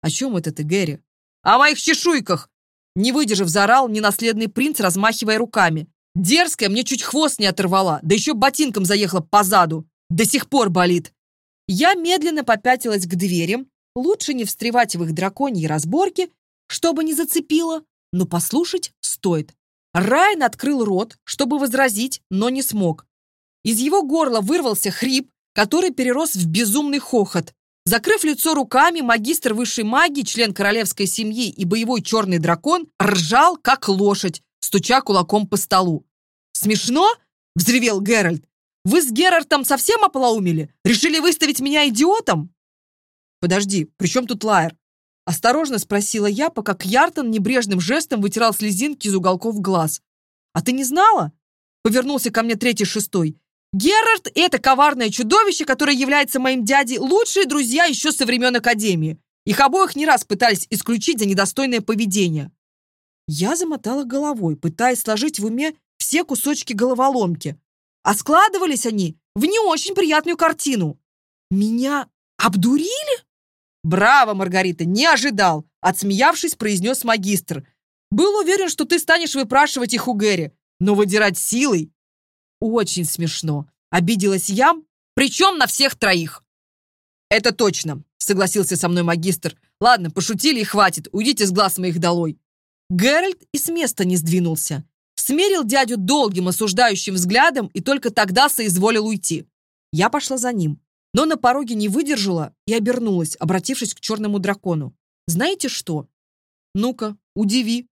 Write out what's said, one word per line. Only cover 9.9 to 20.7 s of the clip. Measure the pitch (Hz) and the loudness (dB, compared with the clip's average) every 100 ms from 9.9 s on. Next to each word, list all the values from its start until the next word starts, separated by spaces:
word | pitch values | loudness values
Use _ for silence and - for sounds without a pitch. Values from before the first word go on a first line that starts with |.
| _ - | _ -4
До | 170 | 0
сих | 226 277 - | 0 0 0
пор | 277 214 | 0 2
болит!" | 180 175 175 170 _ _ _ _ _ - | 2 2 2 -4 _ _ _ _ _ -6
Я | 185 330 | 0 2
медленно | 381 330 359 311 302 | 2 0 0 0 -2
попятилась | 240 220 247 254 247 208 180 | 0 0 2 0 0 -4 -2
к | 180 | -2
двери. | 190 175 170 233 269 _ _ 247 | 0 0 -2 -4 -6 _ _ -4
Лучше | 277 - - | -2 -2 -2
не | 262 | -4
встревать | 208 - 233 240 226 | -6 -6 -2 0 0
в | 170 | 0
их | 165 | -4
драконьи | 160 190 196 277 202 156 | -2 -4 -2 -4 -2 -2
разборки, | 151 156 269 392 359 359 _ _ _ - | -2 -2 -2 -2 -2 -6 _ _ _ -14
чтобы | - 339 311 | -4 -2 -2
не | 320 | -2
зацепило, | 302 330 330 294 311 330 320 - _ _ | -2 -2 -4 0 0 0 -6 -10 _ _
но | 175 185 | -4 -2
послушать | 175 - 262 349 370 - _ | -2 -2 -2 -2 -4 -8 _
стоит. | - - 196 165 - _ _ _ _ | -10 -6 -2 -2 -4 _ _ _ _
Райан | 170 185 277 392 381 | -2 2 4 4 2
открыл | 247 - 277 | -2 -2 -2